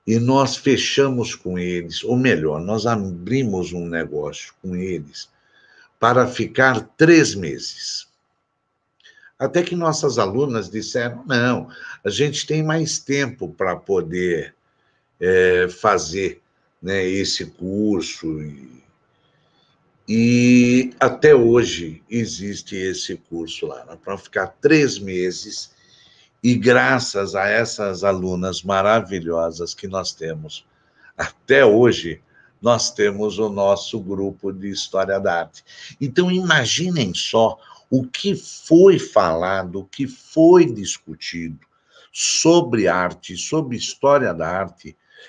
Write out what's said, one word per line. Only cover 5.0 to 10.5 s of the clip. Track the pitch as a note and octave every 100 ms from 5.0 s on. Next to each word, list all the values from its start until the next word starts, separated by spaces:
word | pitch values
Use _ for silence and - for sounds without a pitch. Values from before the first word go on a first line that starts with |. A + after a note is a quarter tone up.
| D2 - - _ _ _ _ _ _ _
para | A2+ B2 A#2
ficar | - A2 - C3 A#2 - _
três | D#3+ E3 C#3+ G2
meses. | E2 B1 - - - - - _ _ _ _ _ _ _ _ _ - _ _ _
Até | C3 E3+
que | F3 F3
nossas | E3 D3+ D3+ A#2
alunas | G2 A2+ C#3+